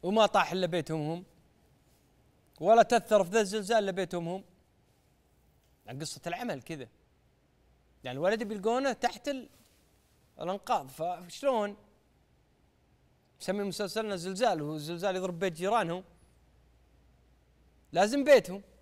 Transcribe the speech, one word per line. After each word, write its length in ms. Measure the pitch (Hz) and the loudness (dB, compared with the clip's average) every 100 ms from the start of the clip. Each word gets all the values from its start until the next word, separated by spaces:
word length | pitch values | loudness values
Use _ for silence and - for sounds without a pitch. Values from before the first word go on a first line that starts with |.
وما 220 | 170 214 208 | 2 4 6
طاح 260 | 202 160 | 6 2
الا 160 | 180 180 | 0 0
بيتهم 440 | 175 147 160 151 | -2 -2 -4 -4
هم، 120 | 170 190 _ _ _ _ _ _ _ _ _ _ _ _ _ | -6 -10 _ _ _ _ _ _ _ _ _ _ _ _ _
ولا 240 | 165 226 | 6 8
تاثر 400 | 214 240 - 214 | 8 4 4 4
في 60 | 175 | 4
ذا 120 | 220 | 2
الزلزال 420 | 202 214 190 226 | 2 -2 0 0
الا 80 | 202 | 0
بيتهم 360 | 185 180 175 170 | -2 -4 -4 -6
هم. 160 | 190 - _ _ _ _ _ _ _ _ _ _ _ _ _ - | -8 -10 _ _ _ _ _ _ _ _ _ _ _ _ _ -16
يعني 140 | 127 | -12
قصه 220 | 156 - 170 | -12 -10 -8
العمل 340 | 170 247 147 | -8 -6 -8
كذا، 260 | - 160 117 _ _ _ _ _ _ _ _ _ _ _ | -10 -12 -12 _ _ _ _ _ _ _ _ _ _ _
يعني 140 | 127 131 | -10 -2
الولد 260 | 175 220 | -2 0
بيلقونه 500 | 214 208 196 247 277 | -4 -4 -2 0 -2
تحت 340 | 233 240 214 - | -2 -4 -4 -6
ال-، 220 | 269 - _ _ _ _ _ _ _ _ - | -8 -10 _ _ _ _ _ _ _ _ -10
الانقاض، 480 | 165 196 - 220 135 | -8 -8 -2 -2 -2
فشلون؟ 880 | 135 170 180 175 - 277 240 208 202 - _ _ _ _ _ _ _ _ _ _ _ _ _ _ _ | -8 -6 -6 -12 -2 0 0 -2 -6 -20 _ _ _ _ _ _ _ _ _ _ _ _ _ _ _
مسمي 240 | - 202 | -6 -4
مسلسلنا 520 | 202 170 202 214 220 190 | -4 -6 -6 -4 -4 -6
زلزال، 460 | 175 190 240 175 | -6 0 0 0
والزلزال 540 | 147 156 151 170 196 185 | -4 -6 -8 -4 -4 -2
يضرب 240 | 185 170 | -4 -2
بيت 140 | 190 | -4
جيرانهم، 500 | 160 185 226 175 175 185 _ _ _ _ _ _ _ _ _ _ _ _ _ _ _ _ _ _ | -2 0 0 0 -6 -10 _ _ _ _ _ _ _ _ _ _ _ _ _ _ _ _ _ _
لازم 320 | 156 208 277 | 2 2 2
بيتهم. 380 | 277 262 - 196 - _ | 6 6 6 -12 -14 _